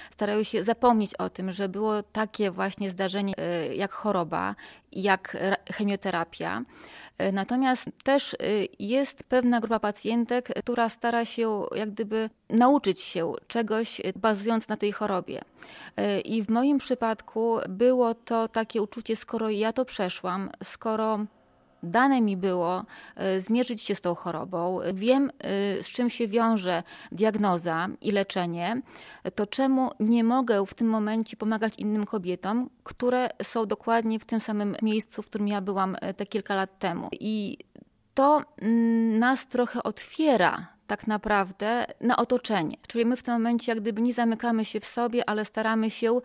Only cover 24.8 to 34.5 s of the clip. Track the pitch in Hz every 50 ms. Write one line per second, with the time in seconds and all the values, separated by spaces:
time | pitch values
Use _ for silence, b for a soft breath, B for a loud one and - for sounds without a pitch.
24.8 | - 175 190 185 202 240 254 269 277 269 - - - - 196 196 202 202 190 -
25.8 | - - - - 247 240 - - 233 208 202 233 226 226 226 208 185 180 175 170
26.8 | 175 B B B B B - 170 214 220 208 220 214 196 175 170 170 175 160 160
27.8 | 175 185 - - - - 196 202 196 196 - 190 175 175 170 170 170 190 233 262
28.8 | B B B B B B B B - - - - 208 208 - - 269 269 269 262
29.8 | 262 247 - - 214 214 233 240 226 226 240 262 254 233 220 202 196 190 - -
30.8 | 233 226 220 220 208 214 220 226 220 - - - 220 214 220 214 226 220 - -
31.8 | 190 208 214 214 202 - - 214 170 180 180 175 - 185 220 240 254 - - _
32.8 | - - - - 247 247 247 254 254 233 - - 208 - - 233 226 196 - -
33.8 | - 226 226 233 226 220 220 220 - - 233 220 - -